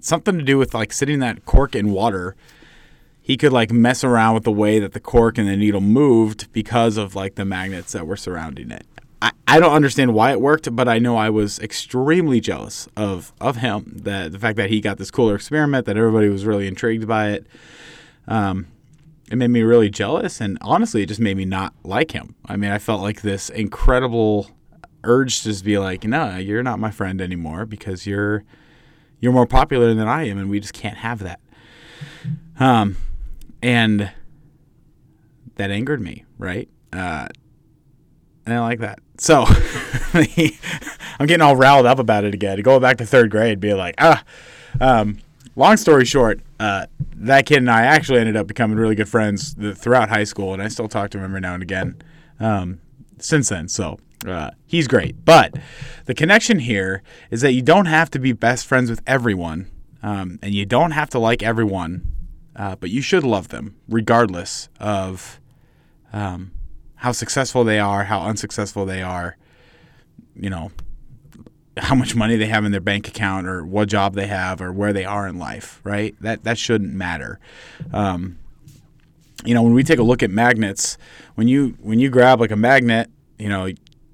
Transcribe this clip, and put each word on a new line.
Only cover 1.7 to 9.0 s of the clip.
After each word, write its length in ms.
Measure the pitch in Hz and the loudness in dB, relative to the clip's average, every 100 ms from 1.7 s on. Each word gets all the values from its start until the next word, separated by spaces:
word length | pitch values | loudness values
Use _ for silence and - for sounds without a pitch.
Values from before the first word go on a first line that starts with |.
| 120 | 0
in 160 | 104 | -2
water, 440 | 95 113 98 90 98 _ _ - - _ _ _ _ | 0 0 -2 -6 -12 _ _ -20 -20 _ _ _ _
he 160 | - 135 | -6 0
could, 140 | 151 | 2
like, 200 | 127 113 | 4 4
mess 320 | 117 117 127 | 4 4 2
around 320 | 135 117 110 110 | 2 2 4 2
with 80 | |
the 80 | 110 | 0
way 260 | 104 107 110 | 0 2 2
that 160 | 98 | 0
the 60 | - | -6
cork 400 | - 120 117 117 | 0 2 4 2
and 80 | 101 | 0
the 100 | 98 | 0
needle 240 | 104 98 | 0 2
moved 720 | 98 120 147 113 110 110 - | 2 4 6 4 2 -2 -10
because 440 | 113 104 120 113 107 | -8 -4 0 0 0
of, 180 | 101 98 | -6 -8
like, 200 | 98 - | -8 -6
the 100 | 98 | -6
magnets 460 | 92 95 92 85 | -4 -6 -10 -10
that 120 | - 80 | -10 -10
were 120 | 98 | -10
surrounding 520 | - 85 80 69 60 | -10 -10 -10 -12 -14
it. 160 | 50 - - | -16 -20 -20